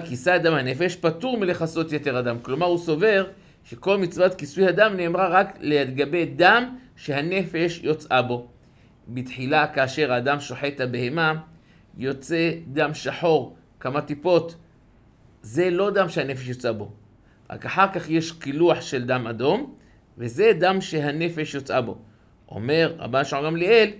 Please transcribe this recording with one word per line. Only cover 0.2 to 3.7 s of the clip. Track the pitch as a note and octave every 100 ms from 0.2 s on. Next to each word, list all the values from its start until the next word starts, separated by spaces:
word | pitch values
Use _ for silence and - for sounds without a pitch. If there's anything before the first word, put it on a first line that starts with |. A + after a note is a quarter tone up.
| D#3 F3+
דם | E3
הנפש | D3+ B2+ C3 F3+ F3
פטור | E3 E3 C4 A#3+
מלכסות | F#3 F3 E3 D#3+ D#3+
יתר | D3 C#3+ B2
הדם." | A#2+ A#2+
כלומר, | A#2+ C3+ F3+
הוא | E3+
סובר | E3+ D3+ G#3+ G3 F#3+ - - _
שכל | -